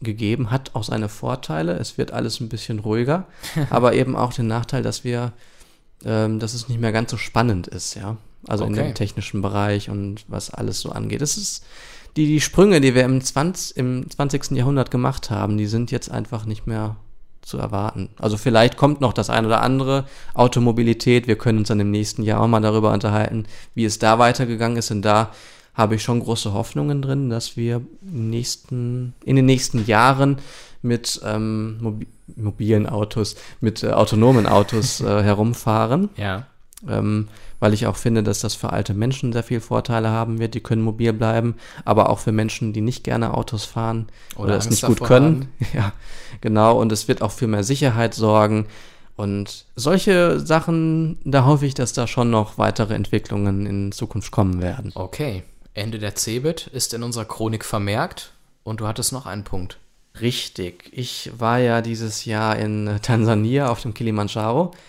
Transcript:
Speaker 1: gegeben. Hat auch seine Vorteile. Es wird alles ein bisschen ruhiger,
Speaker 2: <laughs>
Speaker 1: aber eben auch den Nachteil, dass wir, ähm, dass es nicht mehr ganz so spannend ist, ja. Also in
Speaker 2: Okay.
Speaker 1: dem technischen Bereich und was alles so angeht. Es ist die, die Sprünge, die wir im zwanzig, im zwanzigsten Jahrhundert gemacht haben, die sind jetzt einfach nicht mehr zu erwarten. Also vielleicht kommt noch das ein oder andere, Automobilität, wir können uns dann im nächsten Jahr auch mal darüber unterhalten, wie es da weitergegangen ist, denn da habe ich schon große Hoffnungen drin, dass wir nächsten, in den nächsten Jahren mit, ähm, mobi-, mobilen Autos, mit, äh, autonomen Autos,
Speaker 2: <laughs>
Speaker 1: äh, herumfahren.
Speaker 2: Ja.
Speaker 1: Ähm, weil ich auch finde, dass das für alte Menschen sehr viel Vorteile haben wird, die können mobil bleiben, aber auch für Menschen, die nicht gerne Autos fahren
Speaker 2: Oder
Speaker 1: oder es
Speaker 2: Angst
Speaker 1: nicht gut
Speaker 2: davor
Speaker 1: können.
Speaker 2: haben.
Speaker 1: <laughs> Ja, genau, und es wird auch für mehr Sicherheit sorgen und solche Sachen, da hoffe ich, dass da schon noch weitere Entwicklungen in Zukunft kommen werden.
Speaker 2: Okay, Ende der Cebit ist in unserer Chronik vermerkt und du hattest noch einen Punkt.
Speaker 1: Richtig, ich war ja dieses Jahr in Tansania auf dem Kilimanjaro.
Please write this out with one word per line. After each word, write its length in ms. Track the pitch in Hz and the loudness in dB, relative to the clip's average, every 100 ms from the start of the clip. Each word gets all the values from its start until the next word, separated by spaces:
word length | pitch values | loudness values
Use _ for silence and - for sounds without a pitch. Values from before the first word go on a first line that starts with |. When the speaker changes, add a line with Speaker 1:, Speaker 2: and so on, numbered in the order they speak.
Speaker 1:
gegeben. 500 | 113 107 104 120 110 | -8 -2 -2 0 0
Hat 200 | 131 - | -2 -4
auch 120 | 120 | -6
seine 260 | 104 110 104 | -4 -4 -4
Vorteile. 640 | - 123 127 - 156 170 | -6 -6 -6 -6 -4 -4
Es 240 | 175 - - | -4 -6 -6
wird 140 | 127 | -6
alles 280 | 120 120 - | -4 -6 -6
ein 80 | 113 | -8
bisschen 300 | 110 - 107 | -8 -8 -6
ruhiger, 480 | 107 110 123 175 - - - | -2 -2 0 -2 -6 -14 -8
Speaker 2:
<laughs> 200 | 160 143 | -4 0
Speaker 1:
aber 220 | 120 120 | 4 4
eben 240 | 123 127 110 | 4 2 0
auch 160 | 120 | 0
den 140 | 120 113 | 0 -2
Nachteil, 360 | 113 120 131 | -2 -2 -2
dass 220 | 113 - | -4 -4
wir, 280 | 123 120 120 - - - - _ _ - 107 | -4 -4 -4 -8 -18 -20 -20 _ _ -12 -2
ähm, 320 | 110 110 110 | 0 0 -2
dass 160 | 113 | -4
es 160 | 120 120 | -6 -6
nicht 100 | 117 | -2
mehr 120 | 113 | 0
ganz 180 | 110 113 | 0 -2
so 80 | 110 | -4
spannend 480 | - - 120 95 85 | -2 0 2 0 -4
ist, 280 | 87 - | -8 -10
ja. 220 | - 101 113 - - - | -8 -8 -10 -14 -18 -6
Also 160 | 104 | -4
in 80 | 107 | -2
Speaker 2:
Okay. 120 | 107 | -2
Speaker 1:
dem 100 | - | -2
technischen 480 | - 101 - - 101 | -2 -4 -4 -6 -4
Bereich 480 | 98 101 104 101 - | -2 0 0 0 -2
und 340 | 101 98 104 - | -6 -6 -8 -10
was 200 | 104 - | -10 -8
alles 320 | - 110 104 | -8 -6 -6
so 120 | - | -6
angeht. 280 | 107 107 107 | -6 -4 -4
Es 160 | 151 208 | -4 -4
ist 280 | 196 - - - - - - - | -6 -8 -14 -20 -20 -20 -6 0
die, 100 | 151 | 2
die 140 | 151 | 2
Sprünge, 400 | - - 208 165 | 2 6 8 8
die 140 | 135 | 6
wir 80 | 127 | 6
im 180 | 127 131 | 4 2
zwanzig, 540 | 135 135 165 180 - - | 0 0 0 -2 -8 -4
im 320 | 127 127 - | -4 -4 -6
zwanzigsten 480 | - 143 143 - 131 | -4 -2 -2 -2 0
Jahrhundert 340 | 127 139 120 | 2 2 0
gemacht 380 | 123 131 131 - | 0 0 -2 -4
haben, 280 | 101 104 107 | -2 0 0
die 80 | 104 | 0
sind 240 | 113 120 | -2 -2
jetzt 200 | 120 - | -4 -4
einfach 340 | 120 107 113 | -8 -6 -8
nicht 220 | 107 107 - | -8 -8 -6
mehr 300 | 110 110 110 - - - - | -4 -6 -8 -14 -18 -18 -18
zu 160 | - - | -12 -8
erwarten. 520 | 104 101 107 - 95 - | -4 -4 -4 -6 -10 -4
Also 180 | 110 104 | -2 0
vielleicht 400 | 135 113 123 - | 2 6 4 4
kommt 240 | 143 147 | 2 4
noch 120 | 123 | 0
das 160 | 113 104 | 0 0
ein 140 | 117 | 0
oder 160 | 110 110 | 2 2
andere, 420 | 117 135 131 139 135 - - | 2 2 0 0 -2 -10 -4
Automobilität, 920 | - 123 123 120 117 117 113 123 120 120 | 4 4 4 2 4 2 2 4 4 4
wir 100 | 104 | 2
können 220 | 120 110 | 2 2
uns 100 | 98 | 2
dann 120 | 104 | 2
im 100 | 101 | 2
nächsten 320 | 104 104 - | 0 -2 -2
Jahr 180 | 107 110 | 0 2
auch 60 | 113 | 4
mal 140 | 110 | 4
darüber 320 | 107 110 107 | 4 4 4
unterhalten, 540 | 107 107 107 107 113 - - - | 2 2 2 0 -2 -6 -12 -10
wie 100 | - | -2
es 140 | 110 - | -2 2
da 200 | 110 113 | 4 6
weitergegangen 580 | 120 123 120 113 117 117 | 6 4 -2 0 -2 -2
ist, 120 | - | -2
denn 120 | 107 | 0
da 280 | 107 107 107 - - - _ | 4 4 2 -4 -20 -20 _
habe 220 | - 110 110 | 0 2 2
ich 60 | |
schon 160 | - 120 | 0 -2
große 320 | 117 117 110 | 0 -2 -2
Hoffnungen 500 | 101 110 147 147 139 | -4 -4 -4 -2 -2
drin, 280 | 135 139 131 | -2 -2 -2
dass 260 | 113 - 120 | -4 -6 -4
wir 240 | 117 120 127 - 196 139 113 | -2 -2 -6 -16 -12 -6 -4
nächsten, 800 | 117 120 - - 123 120 123 123 - | -4 -4 -8 -8 -6 -4 -4 -8 -8
in 120 | - 135 | 2 4
den 100 | 131 | 6
nächsten 380 | 131 - 120 107 | 4 2 -2 4
Jahren 520 | 107 127 135 139 135 - - - - | 6 6 6 4 2 -4 -18 -20 -6
mit, 380 | 123 117 - - | -2 -2 -2 -6
ähm, 540 | 104 107 110 110 110 110 | -4 -4 -2 -4 -4 -6
mobi-, 280 | 113 107 - - - - | -6 -6 -10 -16 -18 -8
mobilen 500 | 104 - 110 107 104 | -6 -2 2 2 2
Autos, 480 | 104 104 113 101 - - - | -2 -2 -2 -4 -6 -16 -4
mit, 220 | 113 - | -2 0
äh, 80 | 110 | 0
autonomen 560 | 110 107 107 120 127 - | 2 4 6 6 6 6
Autos, 540 | 101 104 113 127 - | 4 4 2 -2 -2
Speaker 2:
<laughs> 20 | |
Speaker 1:
äh, 200 | 107 104 | 0 2
herumfahren. 880 | 104 101 113 117 120 110 113 151 202 - | 4 4 2 0 0 2 2 2 0 -4
Speaker 2:
Ja. 300 | 101 95 127 - - - 202 | -6 -6 -10 -20 -20 -16 -6
Speaker 1:
Ähm, 400 | 107 104 107 107 - - - | -2 0 -2 -4 -10 -14 0
weil 120 | 107 | 2
ich 140 | 107 110 | 2 0
auch 100 | - | 0
finde, 260 | 117 113 | 0 2
dass 180 | 104 98 | 2 -2
das 140 | 107 | -4
für 160 | - - | -4 -4
alte 180 | 107 104 | -2 -2
Menschen 400 | 101 120 131 123 | -2 -2 -2 -2
sehr 100 | 117 | -2
viel 180 | - 120 | -2 -4
Vorteile 500 | - 117 - 113 110 | -2 -2 0 0 0
haben 280 | 113 117 113 | 0 -2 -2
wird, 140 | 113 | -4
die 60 | 113 | -4
können 220 | - 113 | -2 0
mobil 320 | 110 107 117 | 0 0 0
bleiben, 400 | 110 113 113 117 113 - - - | 2 0 2 0 -2 -10 -6 2
aber 240 | 107 98 | 4 4
auch 80 | 104 | 2
für 140 | - | 0
Menschen, 420 | 107 110 - 113 | 0 0 -2 -4
die 80 | 107 | -2
nicht 220 | 113 127 | -2 -2
gerne 280 | - 117 117 | -2 -2 0
Autos 320 | 123 113 107 | -2 -4 -6
fahren 440 | - 117 113 113 110 - - - | -6 -4 -2 -4 -6 -12 -16 -4
Speaker 2:
Oder 80 | |
Speaker 1:
oder 120 | 104 101 | 0 0
es 80 | 110 | 0
Speaker 2:
Angst 40 | 117 | 0
Speaker 1:
nicht 40 | 127 | 2
gut 140 | 113 | 2
Speaker 2:
davor 60 | 120 | 6
Speaker 1:
können. 420 | 127 156 147 135 - | 6 8 4 -2 -6
Speaker 2:
haben. 40 | 110 | -4
Speaker 1:
<laughs> 20 | |
Ja, 200 | 113 101 - - - - 107 | 0 -2 -4 -10 -12 -12 -6
genau, 360 | 110 107 110 113 | 0 6 6 6
und 140 | 113 | 4
es 160 | 107 - | 0 0
wird 140 | 123 | 0
auch 100 | 107 | -2
für 140 | - 117 | -2 -2
mehr 180 | 104 | 0
Sicherheit 480 | 101 139 143 113 113 | 0 2 2 2 0
sorgen 540 | - 110 107 107 107 104 - - - - - | 2 4 6 6 2 -2 -8 -18 -20 -16 -6
und 480 | 101 101 101 - - - | -4 -4 -6 -12 -14 -4
solche 640 | 135 185 208 180 175 147 | 2 4 6 6 4 2
Sachen, 800 | 147 160 170 165 160 160 160 - | 2 2 2 0 2 2 0 -4
da 220 | 139 135 127 | 2 4 6
hoffe 180 | 147 | 6
ich, 80 | 143 | 2
dass 220 | 135 123 | -2 -2
da 120 | - 117 | -2 -2
schon 220 | - 117 | 0 2
noch 280 | 113 107 - | 2 2 0
weitere 340 | 107 107 107 | 0 2 -2
Entwicklungen 720 | 104 104 107 - 101 101 98 | -2 0 -2 -2 -2 0 -2
in 280 | 101 101 98 | -2 -4 -4
Zukunft 380 | - 113 104 - | -6 -6 -6 -4
kommen 300 | - 98 90 | 0 2 0
werden. 320 | 90 - 101 | -2 -4 -10
Speaker 2:
Okay, 480 | - 92 - 147 95 - - - | -10 -10 -8 -6 -8 -12 -20 -14
Ende 260 | - 107 110 | -8 -8 -6
der 180 | 104 - | -6 -4
Cebit 500 | - 120 151 165 - | -4 -2 -2 -4 -8
ist 260 | 131 - | -6 -6
in 100 | 117 | -4
unserer 220 | 120 117 | -6 -6
Chronik 400 | 107 - 113 110 | -8 -4 -2 -2
vermerkt 680 | - 110 101 110 175 - - _ _ _ | -4 -4 0 -2 -2 -8 -18 _ _ _
und 180 | - 110 | -10 -6
du 60 | 107 | -6
hattest 240 | 113 120 | -4 -4
noch 120 | 131 | -6
einen 200 | 127 104 | -8 -10
Punkt. 340 | 98 95 87 - - _ _ - | -6 -6 -6 -10 -20 _ _ -4
Speaker 1:
Richtig, 720 | 113 - - - 90 - - | -4 -2 -6 -8 -10 -10 -14
ich 380 | - 123 - - 117 | -10 -10 -10 -12 -4
war 220 | 113 120 | 0 2
ja 200 | 123 117 | 4 2
dieses 460 | 117 113 113 107 120 | 0 -4 -6 -6 -4
Jahr 300 | 107 110 110 | -2 0 0
in 400 | 107 107 104 104 | -2 -2 -2 -2
Tansania 680 | - 113 110 107 110 135 131 | 0 2 4 4 2 2 0
auf 100 | 117 | -2
dem 140 | 117 | -6
Kilimanjaro. 800 | 104 117 107 101 113 110 131 180 - | -6 -2 -2 -2 -2 0 0 -2 -6